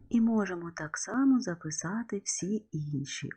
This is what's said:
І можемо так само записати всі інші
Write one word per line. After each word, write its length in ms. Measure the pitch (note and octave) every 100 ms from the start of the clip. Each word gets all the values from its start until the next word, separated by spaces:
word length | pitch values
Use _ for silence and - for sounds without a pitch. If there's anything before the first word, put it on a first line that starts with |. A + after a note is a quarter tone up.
| -
І 120 | A#3
можемо 500 | A3+ A3 F#3+ F3+ E3+
так 280 | E3 D#3 -
само 420 | - A#3 C4+ B3+
записати 840 | G#3+ E3+ D#3+ D3+ D#3+ G#3+ A#3 G3+
всі 440 | - - F3 G#3+ -
інші 560 | D#3 D3 C#3+ C#3 - C#3